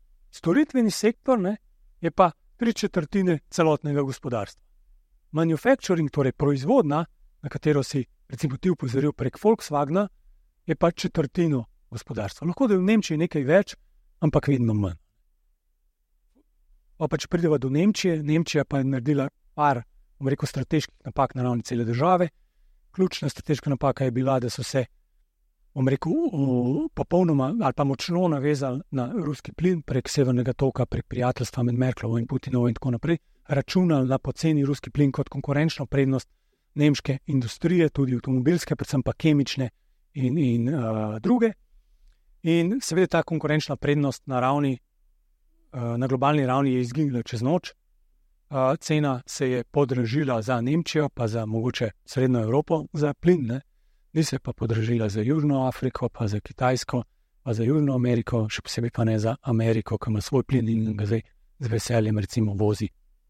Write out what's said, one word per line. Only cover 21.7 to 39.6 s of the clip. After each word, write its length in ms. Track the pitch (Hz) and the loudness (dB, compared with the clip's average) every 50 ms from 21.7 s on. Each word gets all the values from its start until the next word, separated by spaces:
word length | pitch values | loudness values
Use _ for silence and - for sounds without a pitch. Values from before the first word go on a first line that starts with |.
| 127 117 117 | -4 -2 -2
države. 440 | 110 117 120 147 175 185 175 180 160 - _ _ _ _ _ _ _ _ _ _ _ | -2 0 0 2 2 4 2 2 -2 -2 _ _ _ _ _ _ _ _ _ _ _
Ključna 380 | - 185 185 180 - - 151 139 | -2 0 0 0 0 -4 -6 -6
strateška 400 | - - - - 151 - - 151 | -6 -8 -4 -2 -2 -2 0 -4
napaka 340 | 139 - - 139 127 - 135 | -2 0 0 -2 0 0 -2
je 80 | 131 | -2
bila, 280 | 117 127 127 131 135 131 | 0 0 0 2 0 0
da 100 | 120 117 | -2 -4
so 140 | - - 120 | -6 -6 -8
se, 220 | - - 135 120 - _ _ _ _ _ _ _ _ _ _ _ _ _ _ _ _ _ | -4 -2 -2 -2 -2 _ _ _ _ _ _ _ _ _ _ _ _ _ _ _ _ _
bom 140 | 139 127 131 | 0 2 2
rekel, 240 | 139 135 - 160 | 2 0 0 -2
v-, 800 | 220 320 339 302 190 147 139 135 127 123 123 123 139 - 320 320 - | -2 0 -2 -2 0 0 0 0 0 0 0 0 0 -2 -4 -4 -6
popolnoma 600 | - - - 165 180 185 165 156 139 131 135 220 233 | -6 -4 0 2 2 2 2 2 2 0 0 -2 0
ali 120 | 196 135 123 | -2 -2 0
pa 100 | - 143 | 0 0
močno 440 | 139 135 - - - 170 175 185 175 | -2 -2 -2 -4 -4 -2 0 0 0
navezali 540 | 156 139 131 147 151 135 139 131 123 139 - - | 0 0 0 0 0 0 -2 -4 -4 -6 -8 -6
na 200 | - 131 120 123 220 | -4 -4 -4 -4 -4
ruski 400 | 226 156 143 143 - - - - | -4 -4 -4 -6 -6 -10 -14 -8
plin 280 | - 160 185 185 160 | -2 0 0 0 0
prek 280 | - - 127 127 - - | -2 -4 -4 -4 -4 -2
Severnega 440 | - 147 135 123 127 120 123 127 120 | 0 0 2 2 2 2 0 -2 -2
toka, 320 | - 139 135 - - 120 | 0 0 0 0 0 -2
prek 200 | - - 120 - | -2 -2 -6 -6
prijateljstva 580 | - - 123 123 127 123 - 123 - - 131 120 | -6 -6 -2 -2 -2 -2 -2 -6 -6 -2 -2 -2
med 120 | 120 117 | 0 0
Merklovo 420 | 120 127 131 120 - - 113 113 117 | 0 0 0 -2 -2 -4 -2 -2 -2
in 100 | 123 - | -2 -2
Putinovo 400 | 139 127 - 131 123 123 120 120 | -4 -6 -4 -2 0 0 2 0
in 60 | 117 | 0
tako 180 | - - 135 | -2 -2 -2
naprej, 300 | 120 113 - 151 170 156 - _ _ _ _ - | -2 -2 0 0 -2 -2 -2 _ _ _ _ -2
računali 600 | 143 139 131 - - 185 185 170 156 139 127 123 | -2 -2 -2 0 2 2 4 4 4 2 2 2
na 80 | 135 131 | 0 -2
poceni 480 | - 131 120 - - 160 156 147 139 | -2 -4 -6 -2 0 2 2 2 2
ruski 240 | 135 147 - - - | 0 -2 -4 -6 -6
plin 220 | - 143 147 139 | 0 2 2 2
kot 180 | 131 - 135 - | 2 0 -6 -6
konkurenčno 560 | - 139 - - 139 143 156 160 - - 139 | -6 -8 -6 -2 0 0 0 0 -2 -4 -8
prednost 420 | - - 143 135 135 135 127 - - _ _ _ _ _ _ _ _ _ | -2 0 0 2 2 0 -2 -4 -8 _ _ _ _ _ _ _ _ _
nemške 460 | 143 147 151 143 - - - 135 135 - | 2 4 4 4 2 0 -4 -4 -4 -4
industrije, 640 | - 143 131 123 107 - - - 165 185 175 165 151 | -2 -2 0 0 -2 -6 -2 0 2 4 4 2 2
tudi 260 | - 143 139 127 123 | 2 0 0 0 0
avtomobilske, 600 | 120 - 131 131 131 120 143 175 170 - - 151 | -2 -2 -2 -2 2 2 2 2 2 0 -4 -4
predvsem 280 | - 139 - - 135 - | -6 -4 -2 -2 -2 -2
pa 100 | - 107 | -2 -4
kemične 560 | - - 160 151 143 131 - - 135 | 0 2 4 4 4 2 0 -2 -4